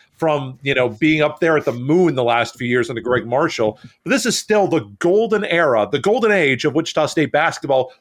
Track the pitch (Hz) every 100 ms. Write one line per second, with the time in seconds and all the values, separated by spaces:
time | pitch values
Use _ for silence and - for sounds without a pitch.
0 | _ - 160 147 135 127 139 131 123 107
1 | 156 156 151 151 165 151 143 123 131 175
2 | 175 131 120 117 113 - 120 123 117 117
3 | 120 123 113 127 165 - 107 107 - _
4 | 170 254 233 - - 208 185 165 101 104
5 | 175 202 233 208 202 170 156 113 101 143
6 | 196 240 220 202 151 127 151 143 160 165
7 | 147 165 143 147 160 - 139 131 127 -